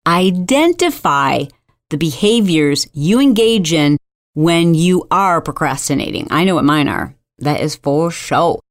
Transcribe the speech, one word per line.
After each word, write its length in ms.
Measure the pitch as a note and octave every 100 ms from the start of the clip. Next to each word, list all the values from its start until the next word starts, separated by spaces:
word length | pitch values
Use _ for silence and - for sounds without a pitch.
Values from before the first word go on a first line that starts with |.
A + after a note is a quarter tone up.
| -
identify 1400 | E3+ F#3 F3+ F3+ C4 E4 F4 F4+ - - C#3 C#3 B2+ C#3 _ _ _ -
the 60 | D#3
behaviors 920 | E3 C#3 G#3 A#3 G3+ D#3+ D3 C#3+ -
you 280 | - D3+ A3+
engage 520 | C#4 A3 A3+ A3+ E3
in 240 | E3 D3 D3 _ _ _
when 400 | - D#3+ E3+ E3+
you 320 | E3 E3+ F3+ -
are 300 | E3+ G3 E3+
procrastinating. 840 | D#3+ - D3+ C3+ - C#3 - F2+ -
I 140 | D3
know 100 | F#3
what 100 | E3+
mine 240 | C#3 D3+ C#3
are. 260 | - D#2+ - _ -
That 220 | C3 D3+
is 160 | D#3 D3
for 340 | - C#3+ E3+
show. 500 | E3 - B2 E3 B2 -